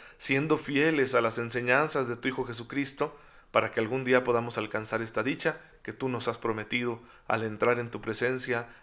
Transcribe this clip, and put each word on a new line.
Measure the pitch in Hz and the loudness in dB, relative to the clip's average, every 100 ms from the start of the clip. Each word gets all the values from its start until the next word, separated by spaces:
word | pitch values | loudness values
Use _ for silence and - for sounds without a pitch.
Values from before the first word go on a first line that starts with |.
| - - | -20 -10
siendo | - 135 151 151 | 0 0 2 0
fieles | - 139 156 156 127 | 2 2 2 4 4
a | 123 | 4
las | 117 113 | 2 0
enseñanzas | 117 120 123 131 151 147 123 | -4 -2 2 2 4 0 -2
de | 120 | -2
tu | 135 | -4
Hijo | 127 | -2
Jesucristo, | 120 113 113 131 135 - 147 - - - - | -4 -6 -6 -4 -4 -2 -4 -4 -20 -20 0
para | - 107 | 2 2
que | - | 0
algún | 110 127 | 0 0
día | 131 127 | 4 4
podamos | 123 117 117 117 | 4 2 0 -4
alcanzar | 107 110 110 113 | -4 -4 -4 -4
esta | 113 - | -2 -2
dicha | 117 135 160 151 - - | -2 0 -2 -4 -10 -16
que | - | -12
tú | - 131 | -6 -4
nos | 120 113 | -2 -2
has | 113 | -2
prometido | 113 107 104 123 120 117 - - - | -2 -4 -2 -2 0 -4 -10 -12 -2
al | 113 | 0
entrar | 110 107 113 123 | 0 0 2 2
en | 117 | 0
tu | 113 | -6
presencia | 110 107 123 127 123 117 120 - | -4 0 0 0 -2 -2 -4 -14